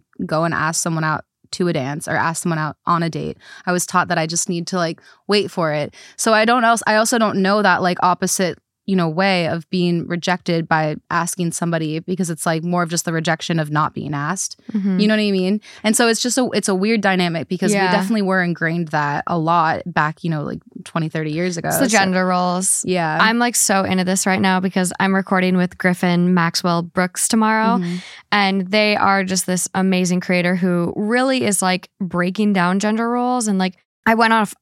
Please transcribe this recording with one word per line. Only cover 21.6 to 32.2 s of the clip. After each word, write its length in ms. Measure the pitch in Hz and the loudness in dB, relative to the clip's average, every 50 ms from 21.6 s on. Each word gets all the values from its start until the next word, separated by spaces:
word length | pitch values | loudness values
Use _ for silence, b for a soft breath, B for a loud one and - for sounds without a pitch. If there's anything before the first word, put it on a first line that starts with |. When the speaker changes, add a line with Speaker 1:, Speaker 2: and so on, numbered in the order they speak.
| 156 160 | -4 -2
Speaker 2:
It's 100 | 156 - | 0 0
the 100 | 277 247 | 2 2
Speaker 1:
So 80 | 214 214 | 4 2
Speaker 2:
gender 260 | 196 190 185 185 185 | 2 2 2 2 2
roles. 580 | 185 185 180 180 180 175 180 185 185 - - - | 2 2 2 0 0 0 0 0 0 -2 -2 -2
Speaker 1:
Yeah. 320 | 185 185 180 170 156 156 160 | -2 -2 0 0 0 0 2
Speaker 2:
I'm, 160 | 196 220 226 240 | 2 2 2 2
like, 180 | 240 240 233 | 0 0 0
so 280 | - - - 208 196 190 | 0 0 2 2 2 0
into 220 | - 185 185 180 | 0 0 0 0
this 200 | 185 185 190 - | 0 0 0 0
right 160 | 202 185 185 | 0 0 2
now 180 | 208 190 185 185 | 2 2 2 2
because 320 | 185 196 - 190 185 175 - - | 0 0 0 0 -2 -2 0 -2
I'm 140 | 185 196 190 | 0 0 0
recording 420 | 190 190 - 202 185 185 185 185 | 0 0 0 0 2 2 2 2
with 220 | 185 180 180 - - | 2 0 0 -2 -2
Griffin 560 | - 185 180 - - 180 175 175 175 180 180 | 0 0 0 2 2 2 2 2 4 4 4
Maxwell 480 | 180 165 170 170 - - 180 170 170 | 2 2 0 0 -2 0 0 0 0
Brooks 460 | 170 175 - - 185 180 - - - - | -2 -2 -2 -2 -2 -2 -2 -4 -2 0
tomorrow. 500 | - 226 220 214 220 220 220 208 196 190 | 2 2 2 2 2 2 2 2 2 2
Speaker 1:
Mm-hmm. 180 | 180 175 175 180 B B B B B _ | 0 -2 -4 -6 B B B B B _
Speaker 2:
And 400 | - 208 202 190 190 196 185 180 | 0 2 2 2 0 0 -2 0
they 240 | 196 214 214 214 208 | 0 2 2 2 2
are 280 | - - 196 196 196 190 | 2 2 2 2 2 0
just 220 | 185 190 185 - | 0 -2 -2 -2
this 220 | - 180 180 - - - | -2 -2 -2 -2 -4 -2
amazing 460 | 190 185 190 185 180 185 175 180 180 | -2 0 2 2 2 0 0 0 -2
creator 340 | 180 - 185 180 175 175 185 | 0 0 0 0 2 0 0
who 380 | 180 180 185 175 175 170 - - | 0 0 0 0 0 0 -2 -2
really 480 | - 208 208 233 247 254 269 262 254 240 | -4 -2 0 0 0 2 0 0 0 0
is, 180 | 208 202 - | 0 0 0
like, 300 | 185 185 185 180 - - _ - | 0 0 0 0 -4 -8 _ -8
breaking 520 | 196 175 165 175 | -8 -4 -2 -2